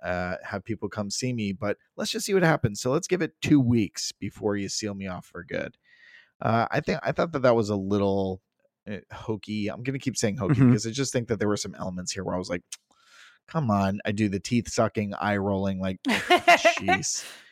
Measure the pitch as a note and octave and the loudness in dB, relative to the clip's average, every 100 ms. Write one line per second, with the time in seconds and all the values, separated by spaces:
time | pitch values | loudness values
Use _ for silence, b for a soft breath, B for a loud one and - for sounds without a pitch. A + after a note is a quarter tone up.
0 | F2 F2+ F2+ F2+ - G2+ - G#2+ G#2 - | -6 -4 -4 -6 -8 -10 -6 -6 -6 -6
1 | G2+ - B2+ B2 G2+ F#2 G#2 - _ - | -6 -4 -4 -4 -4 -4 -4 -4 _ -8
2 | G#3 - - F#3+ E3 D3+ A#2 G#2 B2+ D3 | -6 -4 0 2 4 4 0 -2 0 0
3 | - F3+ D#3+ - - D3 A#2+ A#2+ F#2 - | 0 -2 -2 -4 4 6 6 4 2 -2
4 | - - G2 - G#2 G2+ F#2+ - G#2 G2 | -10 -8 -10 -4 -2 -2 -2 -4 -6 -6
5 | G2 F2+ - F2 - - - - b b | -8 -10 -10 -16 -8 -6 -8 -12 b b
6 | b b b _ - A2+ A2+ B2+ - F3 | b b b _ 0 2 2 0 -2 -2
7 | - D#3 E3+ D3+ B2 A#2 G#2 G#2 F#2+ G2+ | -2 -2 0 2 4 4 4 0 0 2
8 | G2+ G2 F#2+ F#2 - _ _ _ - F#2+ | 2 2 0 -4 -12 _ _ _ -12 -12
9 | - - - G#2+ - G#2+ G2+ D2+ B2 C3+ | -12 -12 -6 -6 -6 -6 -4 -6 -8 -4
10 | B2+ G#2 A2 G2 G2 B2+ B2+ A2 A2+ A#2+ | -4 -2 -2 0 2 6 8 6 2 -4
11 | C3+ B2+ A2+ G#2+ G#2 G2+ G2 - F#2 F2+ | -2 -2 -2 0 0 0 -2 -8 -8 -6
12 | F2+ G2 F#2+ F#2 F2+ F2+ - - _ b | -6 -6 -4 -4 -4 -6 -8 -18 _ b
13 | b b b b _ E3 B2+ G2+ G2 G2+ | b b b b _ -2 2 2 2 0
14 | - G#2 G#2+ F#2+ - A#2+ - - A2 - | -4 0 0 0 0 0 0 0 0 0
15 | G#2 G2+ G#2 G2+ G2 G2 G2 F#2+ F#2+ F#2+ | -4 -2 0 0 2 0 0 0 -4 -4
16 | C#4 G#3+ - F4 - E4 D#4+ E4 - F#4 | -2 -2 2 4 6 6 4 2 0 0
17 | - - B B B | 0 -6 B B B